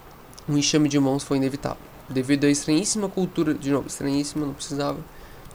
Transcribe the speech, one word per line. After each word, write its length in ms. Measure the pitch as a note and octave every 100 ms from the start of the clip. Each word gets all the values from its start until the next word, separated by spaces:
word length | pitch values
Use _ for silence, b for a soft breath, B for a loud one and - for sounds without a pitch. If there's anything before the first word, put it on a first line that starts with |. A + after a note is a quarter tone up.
| - - - - -
Um 100 | D3
enxame 300 | C#3+ D#3 D3+
de 100 | C#3+
mãos 240 | C3+ C#3
foi 140 | - C#3
inevitável. 420 | C3+ C#3 - - - - -
Devido 360 | C3 B2+ C#3+
à 60 | C#3+
estranhíssima 580 | C#3+ - D#3 G#3+ A3 G3
cultura, 460 | G3 F3+ - D#3
de 160 | D3+ C#3
novo, 160 | C#3 -
estranhíssima, 580 | - C#3+ C#3 C#3+ D#3
não 80 | D3
precisava, 440 | C#3 - C#3+ C#3+ C#3+ D#3 B B B B